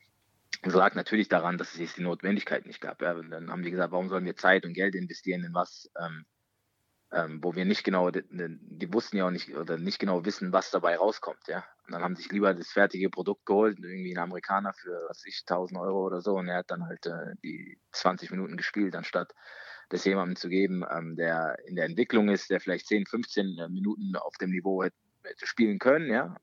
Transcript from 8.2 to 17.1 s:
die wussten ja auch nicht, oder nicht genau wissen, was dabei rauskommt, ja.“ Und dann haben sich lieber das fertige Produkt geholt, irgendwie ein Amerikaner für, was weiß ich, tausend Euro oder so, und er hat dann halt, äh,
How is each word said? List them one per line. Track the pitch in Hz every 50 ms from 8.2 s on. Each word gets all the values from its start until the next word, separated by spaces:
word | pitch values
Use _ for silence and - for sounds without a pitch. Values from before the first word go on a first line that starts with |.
| - -
die | - 87 87 82 82 - - - 82 80 - 85 90
wussten | 113 - - -
ja | 101 92
auch | 90
nicht, | 90 85 - - -
oder | 71 85 80 85 80
nicht | 85 95 98 -
genau | - 98 92 90 82
wissen, | 101 101 - 98 92
was | 90 95 95 -
dabei | - 95 85 87 87 82
rauskommt, | 90 107 107 - - - 78 - _ -
ja.“ | 80 90 - - - _ _
Und | - -
dann | 85 90
haben | 90 92 87
sich | - -
lieber | 98 101 101 98 95
das | 87 85 -
fertige | - 101 101 98 - 92 92 95
Produkt | - - 92 95 101 - _
geholt, | - 101 101 107 110 104 92
irgendwie | 90 87 92 95 92 90 90
ein | 90
Amerikaner | 85 90 92 90 - - 98 98 101 101 95
für, | - - 90 87 85 82 80
was | - -
weiß | - -
ich, | - - -
tausend | - 90 87 92 90 92 92
Euro | 90 98 95 98 92
oder | 95 92 90
so, | 87 104 98
und | 95 92 90
er | 90 90
hat | 90 -
dann | 90 87 87
halt, | 82 87 - -
äh, | 85